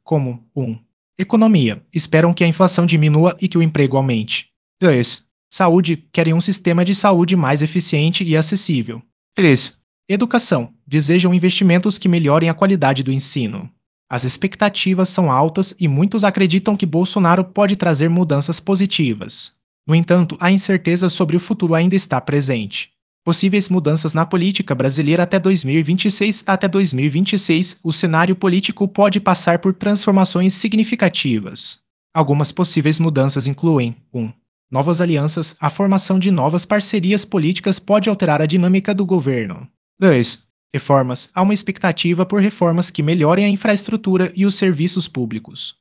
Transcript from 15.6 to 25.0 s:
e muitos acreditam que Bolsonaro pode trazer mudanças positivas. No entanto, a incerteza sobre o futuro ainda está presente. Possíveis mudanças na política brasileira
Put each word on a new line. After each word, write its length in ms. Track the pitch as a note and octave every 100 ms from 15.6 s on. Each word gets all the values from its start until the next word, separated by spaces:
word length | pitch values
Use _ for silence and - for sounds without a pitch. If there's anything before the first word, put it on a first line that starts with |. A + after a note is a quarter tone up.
| F#3+ -
e 80 | E3
muitos 360 | C#3 G3 A3+
acreditam 540 | G3+ F#3+ F#3+ F#3 G#3+ G3+
que 80 | F3+
Bolsonaro 580 | E3 F#3 G#3+ E3+ F3+
pode 320 | F#3 G3+ G3+ G3
trazer 360 | F3 C#3+ E3
mudanças 480 | F3 E3 C#3+ C#3+ D#3+
positivas. 920 | - F#3+ G3 - C3+ G#2 - - - _ _ _ -
No 80 | D#3+
entanto, 420 | E3 F3+ E3+ D3
a 120 | F3+
incerteza 580 | F#3+ G3 F#3 E3 F3 F#3
sobre 260 | - D#3+ E3+
o 40 |
futuro 340 | - G#3+ E3+
ainda 220 | E3 F3+ F#3+
está 260 | - C3
presente. 680 | - C#3+ C#3 A#2+ G2+ - - _ _ _ E3+
Possíveis 440 | E3 F#3+ G3+ G3
mudanças 440 | F3+ D3 D#3 D#3
na 100 | D#3
política 520 | E3 F#3 F#3 G3 - B2+
brasileira 480 | C3 C3+